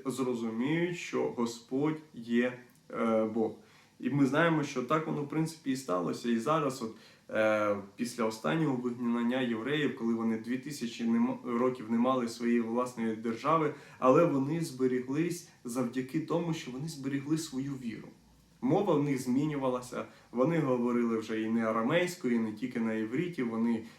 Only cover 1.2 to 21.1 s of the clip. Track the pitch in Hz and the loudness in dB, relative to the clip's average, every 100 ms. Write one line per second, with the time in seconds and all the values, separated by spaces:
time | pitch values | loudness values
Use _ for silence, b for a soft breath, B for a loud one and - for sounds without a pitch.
1.2 | - - 117 - - 131 151 156 - 120 | -2 -2 -4 -4 -6 0 0 -2 -8 -14
2.2 | 117 117 123 123 - - - - 117 110 | 0 2 2 -2 -18 -20 -12 -2 2 2
3.2 | 110 113 107 - B B B _ 127 143 | 2 0 -2 -4 B B B _ -2 2
4.2 | 135 147 165 156 139 127 123 156 160 147 | 4 4 4 4 0 -4 0 0 0 -4
5.2 | 143 160 160 - 135 131 - 90 87 120 | -2 -2 -2 -4 -4 -4 -2 -2 -2 -2
6.2 | 120 117 131 156 139 123 110 - B B | 0 0 2 2 0 -4 -10 -10 B B
7.2 | - 110 107 107 104 101 95 - 120 - | -6 2 4 4 2 0 -4 -6 -6 0
8.2 | 110 - 151 160 151 127 123 117 120 120 | -2 0 -2 2 2 2 -2 -2 0 2
9.2 | 117 127 123 110 120 151 135 - 113 113 | 2 2 0 -2 0 0 0 0 0 0
10.2 | 113 110 113 127 147 147 117 - 117 117 | 0 -2 -2 -6 -6 -8 -8 -2 0 2
11.2 | 123 123 123 120 127 127 110 117 127 131 | 2 0 -4 0 0 0 -2 2 4 2
12.2 | 117 - 120 120 113 117 123 - 113 110 | 0 -2 2 2 2 0 -2 -2 -4 -2
13.2 | 113 113 139 160 147 B B B 127 151 | -4 -2 0 2 2 B B B 6 6
14.2 | 165 139 135 165 151 127 131 123 127 143 | 6 4 0 0 -2 0 0 0 -2 -2
15.2 | 170 165 - B 120 123 117 127 131 160 | -2 -4 -12 B -6 -4 -2 -4 -4 -4
16.2 | 147 165 170 151 127 127 160 143 135 139 | 0 -2 0 -4 -6 -8 -8 -6 -4 -4
17.2 | 139 160 - 131 139 127 117 104 - - | -2 -4 -2 -6 -6 -6 -8 -8 -14 -20
18.2 | - - _ - 123 180 202 143 143 127 | -20 -20 _ -4 2 2 4 2 2 0
19.2 | 127 127 151 143 131 123 120 113 113 B | 2 2 2 0 0 -2 -6 -8 -10 B
20.2 | B 120 147 165 139 123 120 120 117 | B 0 2 4 2 2 2 2 2